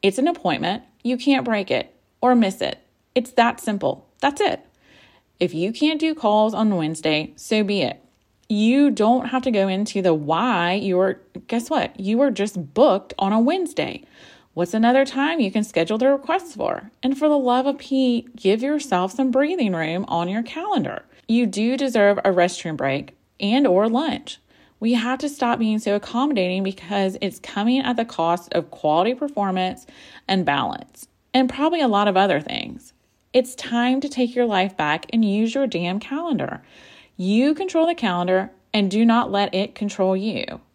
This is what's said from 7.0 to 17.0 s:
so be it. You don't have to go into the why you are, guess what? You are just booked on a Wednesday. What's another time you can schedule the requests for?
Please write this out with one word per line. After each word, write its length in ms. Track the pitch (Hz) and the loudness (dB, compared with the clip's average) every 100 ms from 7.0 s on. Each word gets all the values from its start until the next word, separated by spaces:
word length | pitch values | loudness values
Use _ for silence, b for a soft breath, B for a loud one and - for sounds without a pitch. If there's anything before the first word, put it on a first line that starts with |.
| 160 151 156 | 0 0 -4
so 300 | - - 214 | -12 -2 -2
be 160 | 202 202 | 0 0
it. 240 | 127 - _ _ _ _ _ | -2 -4 _ _ _ _ _
You 400 | 208 220 269 285 | 0 4 4 4
don't 380 | 220 220 254 254 | 4 4 4 2
have 120 | 254 | -2
to 60 | 254 | 0
go 180 | 214 196 | 0 0
into 340 | 190 214 202 | 0 -2 0
the 100 | 180 | 2
why 600 | 156 147 165 247 196 175 | 0 0 0 0 0 0
you 260 | 196 196 180 | -2 0 2
are, 180 | 190 - _ - - | 0 -2 _ -20 -6
guess 240 | 233 233 | -6 -2
what? 280 | 311 - - | -2 -2 -4
You 220 | 196 226 | -2 2
are 100 | 285 | 2
just 440 | 196 202 190 143 | 0 -4 -6 -6
booked 400 | - 277 196 190 - | 2 4 4 -2 -4
on 140 | 196 | 0
a 80 | 220 | 2
Wednesday. 640 | 240 370 349 - 143 - B B B B B | 2 0 -2 -4 -6 -8 B B B B B
What's 220 | - 175 | -6 -2
another 320 | 220 233 254 269 | 2 4 4 2
time 340 | 269 285 330 | 0 -2 0
you 100 | 202 | 0
can 140 | 214 | 0
schedule 320 | 220 - 165 214 | -2 -2 0 2
the 140 | 262 | 2
requests 460 | 277 277 359 339 240 | 2 0 -4 -4 -6
for? 340 | - - 202 _ | -4 -4 -10 _